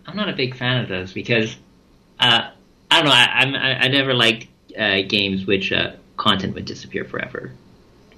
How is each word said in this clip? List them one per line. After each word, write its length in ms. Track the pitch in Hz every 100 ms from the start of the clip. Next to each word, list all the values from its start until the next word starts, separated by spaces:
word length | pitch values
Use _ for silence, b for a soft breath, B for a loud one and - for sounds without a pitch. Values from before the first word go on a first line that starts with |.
I'm 120 | - 196
not 120 | 190
a 40 |
big 240 | 143 127 127
fan 260 | 123 127
of 60 | 98
those 240 | 92 92
because, 420 | 107 98 117 110 - - _ _ _ _ -
uh, 300 | 123 117 - - _ _ -
I 60 | 160
don't 80 |
know, 80 | 151
I, 140 | 123 117 117
I'm, 180 | 131
I, 300 | 139 135 127
I 20 | 127
never 260 | 139 135
liked, 340 | 123 117 113 - _ - -
uh, 260 | 107 98
games 440 | 98 104 98 95 95
which, 240 | 98 -
uh, 220 | 90 - - - -
content 380 | 107 98 95 -
would 80 |
disappear 400 | 95 - - -
forever, 480 | - - - - - - _ _ _ _ _